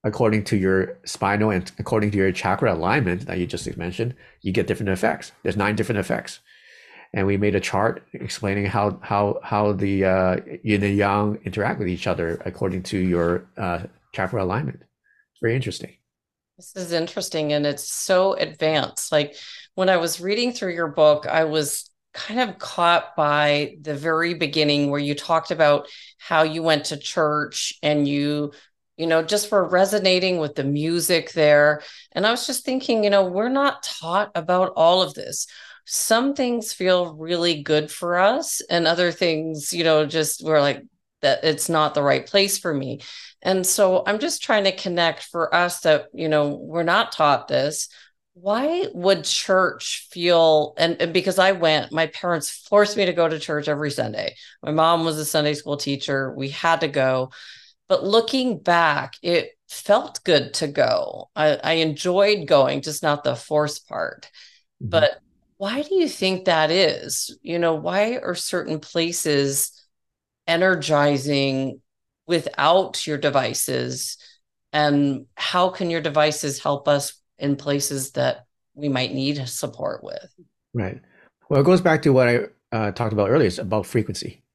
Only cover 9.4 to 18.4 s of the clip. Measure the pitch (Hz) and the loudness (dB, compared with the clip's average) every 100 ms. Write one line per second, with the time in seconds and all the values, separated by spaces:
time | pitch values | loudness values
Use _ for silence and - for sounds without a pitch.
9.4 | - 104 104 98 98 98 95 95 92 92 | -2 0 0 0 -2 2 2 2 2 0
10.4 | - - 107 104 101 101 101 101 104 107 | -6 -10 0 0 2 2 2 2 0 -4
11.4 | 98 104 101 - 95 90 - 87 82 85 | -6 -4 -4 -2 -4 -4 -2 -2 -4 -4
12.4 | 92 90 95 92 90 101 92 85 85 90 | -8 -6 -4 -4 -4 -2 0 2 0 -2
13.4 | - - 95 87 95 _ _ - 92 117 | -6 -8 -6 -6 -8 _ _ -6 -4 -2
14.4 | 92 107 143 - _ _ _ _ _ _ | -2 -4 -6 -10 _ _ _ _ _ _
15.4 | 113 127 104 - - _ _ _ _ _ | -2 -2 -4 -8 -14 _ _ _ _ _
16.4 | _ _ - 190 170 170 170 - 175 160 | _ _ -16 -12 -4 -4 -4 -6 -6 -4
17.4 | 151 147 147 143 - - - 185 190 - | -2 0 -2 -4 -8 -8 0 2 2 0